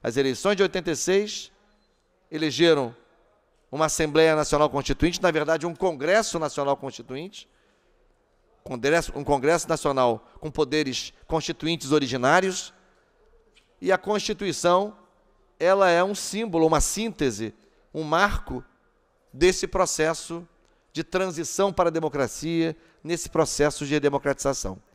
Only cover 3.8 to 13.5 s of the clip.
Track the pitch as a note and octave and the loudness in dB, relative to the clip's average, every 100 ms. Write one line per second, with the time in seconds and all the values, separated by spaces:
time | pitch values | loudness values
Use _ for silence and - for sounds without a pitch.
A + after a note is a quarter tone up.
3.8 | D#3 - D#3 D3 D#3+ D#3 D3 D3 D3+ C#3+ | -2 0 2 6 6 4 2 2 2 2
4.8 | C#3 C#3 D#3+ F3 F#3 D#3 D3+ D#3+ E3 D#3+ | -2 0 0 2 0 0 0 0 -2 -2
5.8 | F#3+ D3 D3 G#3 A3 E3+ D3+ - C#3 C#3 | -2 -2 2 2 2 -4 -4 -2 -2 -2
6.8 | C3+ - A#2 C3 F3+ - - _ _ _ | -4 -14 -14 -12 -12 -16 -20 _ _ _
7.8 | _ _ _ _ _ _ _ _ - B2 | _ _ _ _ _ _ _ _ -12 -4
8.8 | C3 E3+ D#3+ C#3+ C#3+ C#3+ C3+ E3+ - D#3+ | 0 0 0 -8 -2 0 2 0 0 -2
9.8 | D3+ C3+ B2 A2+ - - D#3 D3 C#3+ D3+ | 0 2 2 0 -6 -14 -12 -4 0 0
10.8 | C#3 A#2+ - _ - D#3+ D3 D#3+ D#3 E3+ | -2 -4 -10 _ -6 -4 -4 -6 -4 -6
11.8 | C3 D3+ C3+ B2+ B2+ E3+ F#3+ F3+ - _ | 2 2 2 0 4 4 2 -4 -10 _
12.8 | _ _ _ _ _ _ _ | _ _ _ _ _ _ _